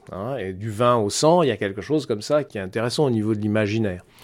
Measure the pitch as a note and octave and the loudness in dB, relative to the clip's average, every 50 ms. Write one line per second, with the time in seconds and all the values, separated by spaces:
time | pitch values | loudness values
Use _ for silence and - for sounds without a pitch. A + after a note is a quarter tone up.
0 | _ - D#2 F2+ G2+ B2 C#3 B2 F#2+ F#2+ F#2+ F#2 G#2 A2+ G2+ G#2 B2 B2 B2 A#2 | _ -14 -12 -10 -8 -8 -8 -6 -6 -8 -8 -8 -10 -10 -2 2 2 4 4 4
1 | G#2 G#2 - - D3+ D#3 F3 F3+ D#3+ C3 A2 - G#2+ G2 G2 G#2 F#2 - D3 D#3 | 2 0 0 2 4 4 4 4 4 2 0 0 -2 -4 -4 -6 -4 -2 -2 -2
2 | C3 - A2+ G#2 G#2 - D3 D3+ G2+ - - G#2 F#2+ F#2 G#2 A#2 A2+ B2 - - | 0 -2 -4 -4 -2 0 0 0 0 -2 -6 -8 -8 -4 -4 -2 -2 -2 0 2
3 | D3+ C3+ A#2 A2 G#2 A2 A2 G#2 G#2 G#2+ G#2 A2 A2 G2+ G#2 A2+ A2 G2+ F2+ F2+ | 2 2 2 2 0 0 -2 0 0 0 2 2 2 2 0 0 0 -2 -4 -6
4 | - _ _ - | -12 _ _ -20